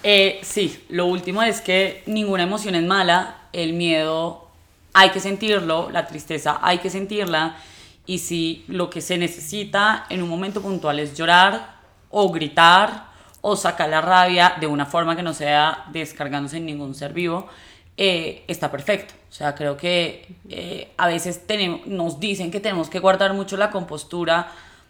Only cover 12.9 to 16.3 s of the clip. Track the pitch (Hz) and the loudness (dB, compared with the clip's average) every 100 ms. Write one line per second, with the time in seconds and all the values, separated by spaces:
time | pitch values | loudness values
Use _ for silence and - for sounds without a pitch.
12.9 | - - - - - 208 202 175 - 156 | -2 -16 -20 -20 -6 -2 0 -2 -2 0
13.9 | 156 170 185 180 180 180 156 156 143 143 | 0 4 6 6 6 6 4 -2 -2 0
14.9 | 170 165 165 170 156 147 147 156 - - | 0 0 -2 -4 -4 2 4 4 0 -8
15.9 | 160 151 - 139 | -8 -8 -8 -6